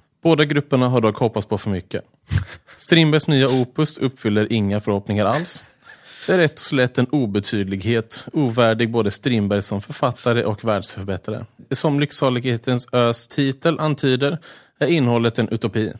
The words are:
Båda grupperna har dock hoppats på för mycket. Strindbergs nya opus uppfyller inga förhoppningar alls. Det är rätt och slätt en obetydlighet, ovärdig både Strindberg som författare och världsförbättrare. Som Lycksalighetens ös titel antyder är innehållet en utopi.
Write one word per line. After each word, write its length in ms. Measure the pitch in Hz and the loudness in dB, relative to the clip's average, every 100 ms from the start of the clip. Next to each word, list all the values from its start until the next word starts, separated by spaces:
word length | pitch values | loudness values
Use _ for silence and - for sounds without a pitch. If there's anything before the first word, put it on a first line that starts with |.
| _ _ | _ _
Båda 220 | 165 156 151 | 2 4 2
grupperna 440 | 147 143 131 123 | 0 0 0 2
har 120 | 127 | 2
dock 160 | 113 101 | 0 0
hoppats 300 | 120 107 - | -2 -2 -4
på 100 | 101 | -4
för 120 | - | -2
mycket. 340 | 92 - - - _ _ - - - _ - | -4 -6 -12 -12 _ _ -2 -2 -12 _ -14
Strindbergs 500 | - 165 160 151 151 | 2 4 6 2 2
nya 200 | 139 135 | 2 4
opus 480 | 131 123 - 156 - | 2 0 -2 -4 -2
uppfyller 560 | 131 - 110 104 104 | -4 -2 0 2 2
inga 260 | 113 101 104 | 0 0 0
förhoppningar 460 | 104 101 98 104 101 | 0 -2 0 0 2
alls. 380 | 139 180 - - _ - - - - - | 0 -4 -8 -10 _ -20 -20 -20 -12 -2
Det 60 | |
är 40 | 185 | 2
rätt 160 | 156 | 2
och 60 | - | 0
slätt 380 | - 139 123 - | -4 0 2 0
en 100 | 123 | 0
obetydlighet, 1120 | 151 117 101 95 107 98 98 101 117 107 - - | 0 0 -2 -2 -4 -2 -4 -2 -2 -2 -12 -6
ovärdig 580 | 165 131 117 113 110 117 | -2 0 4 4 4 0
både 200 | 117 101 | 0 0
Strindberg 500 | - 139 117 101 104 | -2 -2 0 0 0
som 200 | 95 101 | -2 -8
författare 640 | - - 131 120 123 120 | -8 -4 -4 -2 -2 0
och 200 | 101 104 | -2 -4
världsförbättrare. 800 | 113 104 98 - 95 95 - 110 117 _ - | -2 -2 -4 -10 -8 -8 -8 -10 -12 _ -8
Som 280 | 131 160 143 | -2 0 0
Lycksalighetens 880 | 143 - 135 123 127 117 - 123 - | -2 0 0 0 -2 -4 -2 -4 -2
ös 340 | 123 120 117 - | 0 2 0 -6
titel 520 | - 139 135 165 156 | -2 -2 0 -2 -2
antyder 580 | 156 143 139 127 139 151 - - _ _ | -4 -2 0 0 0 -4 -10 -20 _ _
är 80 | 147 | 0
innehållet 520 | 170 120 120 117 113 | 2 2 2 2 0
en 100 | 113 | -2
utopi. 440 | 110 113 110 107 | -2 -2 -2 -4